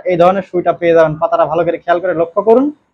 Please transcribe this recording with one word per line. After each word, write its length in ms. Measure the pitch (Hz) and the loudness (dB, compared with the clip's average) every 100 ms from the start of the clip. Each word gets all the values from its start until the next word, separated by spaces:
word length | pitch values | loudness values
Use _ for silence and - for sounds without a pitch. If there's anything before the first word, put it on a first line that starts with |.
এই 120 | - 170 | -2 2
ধরনের 260 | 175 196 | 2 2
সুইটা 300 | - 175 175 | -4 -4 -2
পেয়ে 220 | 165 170 165 | -2 2 2
যাবেন। 160 | 160 156 | 2 0
পাতাটা 260 | 165 165 151 | -2 0 0
ভালো 160 | 160 | 0
করে 140 | 170 165 | -2 -4
খেয়াল 200 | - 175 | -4 -2
করে 140 | 185 | -2
লক্ষ্য 260 | 160 165 208 | -4 -4 -2
করুন। 240 | 202 240 294 302 _ | 2 2 0 -6 _